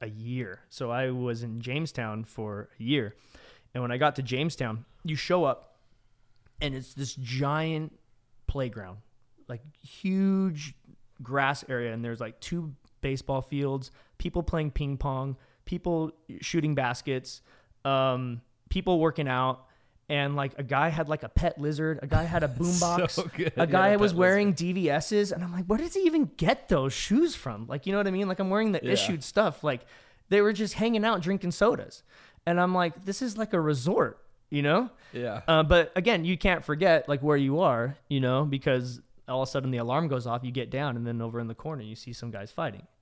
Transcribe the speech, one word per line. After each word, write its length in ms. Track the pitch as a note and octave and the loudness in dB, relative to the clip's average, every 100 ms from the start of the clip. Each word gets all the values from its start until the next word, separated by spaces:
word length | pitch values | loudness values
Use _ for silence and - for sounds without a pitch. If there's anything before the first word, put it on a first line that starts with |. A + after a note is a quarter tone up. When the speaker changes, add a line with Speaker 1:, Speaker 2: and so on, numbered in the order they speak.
Speaker 1:
a 60 | A2 | -12
year. 500 | G#2+ A2+ B2+ G#2+ F#2 _ | -10 -8 -6 -6 -10 _
So 220 | - B2 | -10 -6
I 180 | A#2+ C3 | -2 -2
was 320 | B2+ B2 A#2 | -2 -4 -4
in 160 | A#2 A2+ | -6 -8
Jamestown 640 | A#2 C#3+ D#3+ - A2+ G#2+ | -6 -4 -4 -6 -6 -6
for 460 | A2+ - G#2+ G2+ G#2+ - | -10 -10 -8 -8 -12 -8
a 40 | |
year. 320 | A2+ D3 G#2 - _ - - - _ | 0 0 0 -8 _ -20 -20 -20 _
And 80 | B2 | -6
when 100 | A#2+ | -4
I 60 | B2 | 2
got 180 | D3 - | 0 0
to 40 | |
Jamestown, 640 | C3 B2+ D#3+ - B2 A2 - _ | -2 0 -2 -2 -4 -6 -10 _
you 120 | E3+ D3+ | -6 -4
show 280 | - F3+ | 2 2
up, 360 | D3 B2 - _ _ _ _ _ _ _ _ - | 2 0 -6 _ _ _ _ _ _ _ _ -6
and 140 | D3 C3+ | -4 -4
it's 180 | B2+ | -8
this 220 | - C3+ - | -8 -8 -8
giant 840 | A#2+ B2+ C#3 D3+ D#3+ D#3 D#3 - _ _ _ - - | -6 -2 0 0 -2 -4 -6 -12 _ _ _ -16 -6
playground, 520 | C#3 B2+ A2 F#2+ G2 - _ _ _ - | -4 -4 -6 -14 -16 -20 _ _ _ -14
like, 140 | A#2 D3 - | -14 -14 -20
huge 920 | - - F#3 F#3+ G3 F#3+ F#3+ D3+ D3 - _ - - - | -20 -8 -2 2 2 2 0 -2 -10 -16 _ -20 -20 -18
grass 420 | A#2+ C#3 C3+ C#3 - | -4 0 0 0 -4
area, 260 | B2 A#2+ | -4 -4
and 120 | A2+ A#2 | -4 -6
there's, 140 | A#2 | -6
like, 200 | A#2 - | -8 -10
two 340 | - E3+ D#3+ C#3 _ - | -6 -6 -6 -12 _ -8
baseball 400 | C3+ C3+ - C3+ | -6 -4 -4 -4
fields, 480 | B2+ C#3+ C#3 C3+ C3 - _ - | -4 -2 -2 -2 -6 -18 _ -6
people 240 | - F3 | -4 -2
playing 260 | E3+ E3 D3+ | -2 0 0
ping 280 | - C#3+ C#3 | -2 -2 -2
pong, 380 | D3 C3 C#3 C3 _ _ - | -4 -4 -6 -8 _ _ -8
people 460 | F3 F3+ E3 D#3+ - - G#2 | -6 -2 0 -2 -6 -16 -12
shooting 340 | - E3+ D#3 C#3+ | -4 0 0 0
baskets, 680 | B2+ B2 - C3 - - _ _ _ _ C#3 | 0 -2 -4 -4 -6 -16 _ _ _ _ 0
um, 560 | C3+ C3 B2+ B2+ A#2 - _ - | 2 2 0 -4 -8 -12 _ -4
people 300 | F#3 F#3 F3 | -2 2 4
working 280 | D#3+ D#3 C#3+ | 2 0 -2
out, 380 | B2+ C3 B2+ - _ _ _ - | 0 0 -2 -8 _ _ _ -4
and, 260 | D3 C#3+ C#3+ | -2 0 -2
like, 240 | C#3 - | -4 -6
a 40 | |
guy 260 | C3+ C3+ D#3+ | -2 2 2
had, 180 | D#3+ D3+ | 0 -2
like, 160 | D#3 | -4
a 60 | A#2 | 0
pet 280 | - E3+ - | 2 2 0
lizard, 380 | D3 D3+ D#3 D#3 | -4 -2 -2 -2
a 60 | C#3 | 0
guy 160 | D#3 | 0
had 200 | E3 E3+ | 2 0
a 40 | D3+ | 0
Speaker 2:
<laughs> 120 | B2 | 0
Speaker 1:
boombox, 520 | F3 F3 E3+ F3 F3 | 0 2 2 2 0
Speaker 2:
So 120 | - E3 - | 0 -4 -2
good. 180 | E3 - | -2 2
Speaker 1:
a 100 | E3 | 2
guy 260 | F#3 G3 | 6 6
Speaker 2:
Yeah, 40 | G#3 | 6
Speaker 1:
was 160 | G#3 | 4
Speaker 2:
pet 80 | F3 | 4
Speaker 1:
wearing 280 | F#3 G3 G3+ | 6 6 4
Speaker 2:
lizard. 100 | E3 | 2
Speaker 1:
D 160 | F3 | 0
V 160 | F3+ E3+ | 0 2
Ss, 420 | C#3+ - G#3 G3+ | 2 2 0 0
and 100 | E3 | -2
I'm 100 | F3 | -6
like, 120 | F3 F3+ | -4 0
"Where 140 | G#3+ | 0
does 140 | E4+ G4 | 0 2
he 60 | |
even 280 | F4+ D#4+ B3 - | 4 4 2 2
get 300 | E3 C4+ - | 2 2 4
those 220 | D#3+ C3+ | 2 2
shoes 400 | - - A3+ E4 | -2 2 4 4
from?" 320 | - C3 G#2+ A2+ | 0 -8 -8 -6
Like, 180 | C#3 F#3+ | -6 -2
you 80 | |
know 40 | G3+ | 0
what 100 | G3 | 0
I 40 | |
mean? 160 | F#3 G3+ | 0 -2
Like, 120 | F#3 | -2
I'm 100 | F#3+ | 0
wearing 220 | G3 A3 | 2 2
the 80 | F3+ | 0
Speaker 2:
Yeah. 80 | B2 | 0
Speaker 1:
issued 320 | G3 - E3 | 0 0 -4
stuff. 400 | - - G#3 C#3+ | -2 2 2 2
Like, 180 | D3+ B2+ - - - _ - | -2 -4 -6 -20 -20 _ 2
they 120 | G3+ | 4
were 120 | G#3 | 4
just 200 | G#3 G#3+ - | 2 -2 0
hanging 300 | A3+ A3+ G#3+ | 2 2 2
out 160 | G#3 | 0
drinking 300 | E3 G3 F3 | 0 -2 -2
sodas, 520 | - E3 D3 - - _ - - _ - | 2 4 4 -4 -16 _ -20 -20 _ 0
and 140 | F3 | 2
I'm 160 | F3+ F#3 | 4 2
like, 300 | F3 - F#3+ | 0 -2 -8
"This 160 | G3+ | -4
is 160 | B3+ G#3 | -4 -4
like 160 | G#3+ | -2
a 80 | F3+ | 0
resort," 580 | D#3 C#3+ B2+ G#3+ C3+ - - - - | 2 2 2 2 2 -2 -20 -20 -6
you 120 | C#3+ | 0
know? 280 | C#3+ F3 B3 - - | 4 2 2 -8 -14
Speaker 2:
Yeah. 280 | A#2 A#2+ G#2+ - | -6 -6 -4 4
Speaker 1:
Uh, 160 | D#3+ | 4
but 280 | D#3 F3 D#3+ F#3 | 8 6 6 2
again, 300 | F#3 G3+ E3 | 2 2 2
you 120 | F#3 | 0
can't 260 | G3+ E3+ | 2 0
forget, 440 | - D3+ F#3 D#3+ - | 0 2 4 4 4
like, 140 | C#3+ | 0
where 160 | D3 D3 | 2 4
you 240 | C#3 D3 | 4 4
are, 360 | F3+ A#2+ A#2+ C#3+ - | 4 2 0 -4 -4
you 100 | C#3 | 0
know, 240 | C3 C3 D3 | 2 2 2
because 560 | C3+ C#3+ B2+ B2 A#2+ - - - | 0 2 0 0 -10 -16 -20 -6
all 140 | C3 | -4
of 40 | C3 | -2
a 40 | |
sudden 200 | C#3+ C3 | -2 -2
the 60 | B2+ | -2
alarm 320 | A#2 C3+ E3 | 0 0 0
goes 180 | C3 A#2+ | -2 -2
off, 160 | A#2 | -4
you 80 | B2+ | -4
get 180 | B2+ A#2+ | -6 -4
down, 280 | C3 D3 A#2+ | -4 -4 -4
and 100 | A#2 | -4
then 140 | A#2 | -4
over 180 | A#2 A#2 | -4 -6
in 80 | A#2 | -8
the 80 | A2+ | -8
corner 280 | D#3 D3+ | -10 -10
you 120 | G#2+ A2 | -10 -14
see 160 | - | -14
some 200 | A#2 A#2+ | -12 -10
guys 200 | G#2+ G#2 | -10 -12
fighting. 340 | - D#3+ G2+ - _ | -8 -8 -8 -18 _